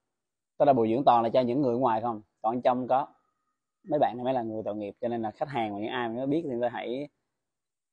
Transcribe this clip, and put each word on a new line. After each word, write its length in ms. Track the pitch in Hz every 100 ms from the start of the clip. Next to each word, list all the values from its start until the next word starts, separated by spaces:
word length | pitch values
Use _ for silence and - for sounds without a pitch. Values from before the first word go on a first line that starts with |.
| _ _ _ _ _ -
tôi 100 | 147
đã 60 |
bồi 180 | 123 110
dưỡng 140 | 123
toàn 180 | 135 120
là 60 | 117
cho 120 | 131
những 220 | 120 131
người 140 | 131 120
ngoài 240 | 127 110
không. 220 | 120 107 - _
Còn 200 | 110 123
trong 260 | 127 123 123
có 180 | 131 147 _ _ _ _ _ _ _ -
mấy 100 | 151
bạn 180 | 107 120
này 80 |
mới 100 | 123
là 80 | 131
người 200 | 113 110
tội 120 | 101 107
nghiệp, 180 | 101 -
cho 80 | 117
nên 140 | 117
là 80 | 110
khách 180 | - 147
hàng 260 | 131 107
và 60 | 101
những 100 | 110
ai 180 | 123 120
mà 60 |
nó 120 | 117 135
biết 140 | 156
thì 60 | 156
người 100 | 120
ta 60 | 120
hãy 400 | 113 107 131 143 _ _ _ _ _ _ _ _